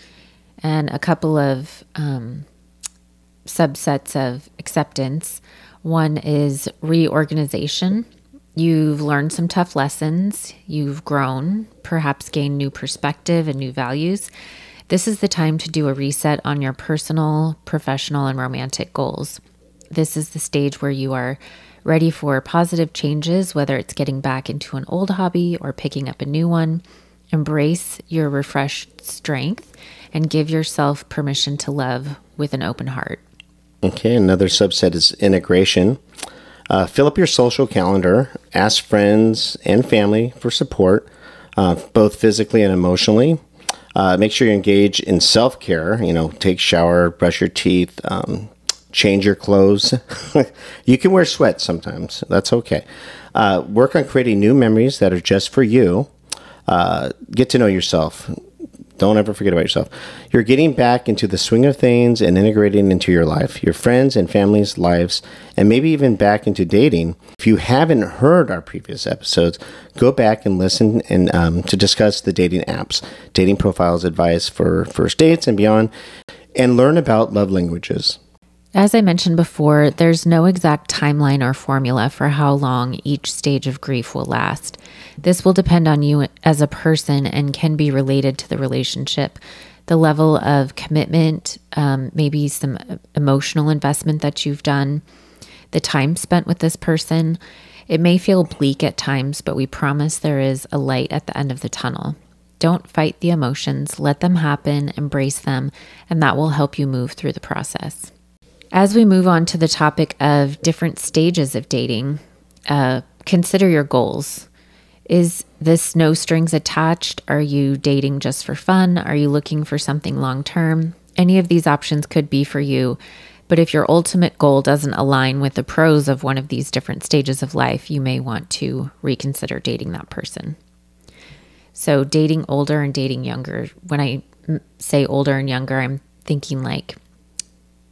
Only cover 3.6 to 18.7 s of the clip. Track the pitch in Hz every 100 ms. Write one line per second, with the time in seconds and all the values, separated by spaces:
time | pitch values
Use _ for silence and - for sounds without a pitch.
3.6 | 156 139 - 139 - 147 131 127 - -
4.6 | - 160 147 - 131 151 - - - -
5.6 | - _ 160 160 156 151 151 147 147 139
6.6 | - - 156 165 160 151 151 156 143 -
7.6 | 151 - 185 208 233 _ _ _ _ 160
8.6 | 165 160 151 147 147 143 151 - 170 185
9.6 | 175 147 139 - 156 170 196 - - -
10.6 | - 151 143 147 - 143 131 131 156 208
11.6 | 214 _ - 165 147 139 - 151 143 143
12.6 | 139 - 135 - 143 - - 170 156 135
13.6 | 131 135 123 139 165 196 - - - -
14.6 | - - _ 180 - 208 202 - 156 160
15.6 | 165 156 143 135 139 147 156 147 - 147
16.6 | 135 127 - 156 - 160 151 151 160 156
17.6 | - 156 - 135 - 147 135 131 127 127
18.6 | 131